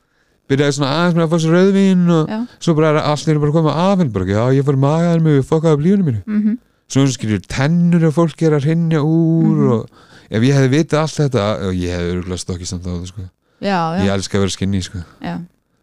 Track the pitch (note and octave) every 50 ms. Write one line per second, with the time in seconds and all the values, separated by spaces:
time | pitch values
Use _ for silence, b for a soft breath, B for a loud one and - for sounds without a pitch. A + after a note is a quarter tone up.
0 | _ _ _ _ _ _ _ _ _ - C3+ C3 D3 C#3+ C3+ C#3 C#3+ C3 C#3+ D#3+
1 | F3 F3+ E3 E3+ E3 D3+ E3+ E3 D#3+ D#3+ E3 F3+ F#3+ G3 G3 G3 G3 F#3+ F#3 F3+
2 | F3 F3 E3+ D#3+ D#3 G#3 G#3+ A3 B3 - B B - E3+ D#3+ D3 D#3+ D#3 D3 D3+
3 | - D3 D3+ C#3+ - D#3+ D#3 D3+ D3 D3 D3 E3+ D#3+ D3+ C#3+ D#3 F3+ G3 G3+ F3+
4 | F3 B2+ G#2 F#2+ F#2 F#2 G2+ G#2+ A#2 B2+ C3+ C#3 C3+ C#3+ C#3 C3 C#3 C#3 D#3 E3
5 | E3+ F3 E3+ E3 D#3+ D#3 D3 C3+ B2+ - D#3 D#3+ D#3 E3 D3+ C#3+ D3+ F3+ G#3 G3
6 | F#3 C#3+ A2+ G2+ - A3 G#3+ G#3+ G#3 G#3+ A3 - _ _ _ _ _ - - C3
7 | C#3 C3+ B2 - - A2 G#2+ F#2 - - - - C3+ D3+ E3+ F3 F3 E3+ E3+ E3+
8 | D#3+ D#3+ C#3+ E3+ E3+ D#3 - - E3 D#3+ D3+ D3 C3 D#3 E3 E3+ E3 D#3+ E3 D3+
9 | C#3 D#3 D#3+ E3 E3 D#3+ E3 E3 D#3+ D#3+ D#3 D3+ C#3 C3+ A#2+ A2 - - B B
10 | B B B B B B - A2 A#2 C3+ C#3 C#3 C3+ B2+ C3+ D#3 E3 - D#3+ D3+
11 | D#3+ D3 - - D3 C3+ B2+ A2 G2+ G#2+ G#2+ C#2 F#2+ F#2+ F#2 F2+ F2+ F2 F2 F2
12 | F2 F2 F2+ F2+ E2+ F2+ F2+ F2 - - F#2 E2+ F2+ - F#2 F2 F2+ F2+ F2+ E2+
13 | F2+ F#2 F#2 G2+ F#2+ F#2 _ _ _ _ _ - - G3+ G3 F3 E3 D#3+ E3 F#3+
14 | F#3+ G2 G2 G2 F2+ - - G2+ G2 F#2 - - G2 G2 G2 F#2+ F2+ - - F#2
15 | E2 - - - - F3 E3+ E3+ F3 - _ _ _ _ _ _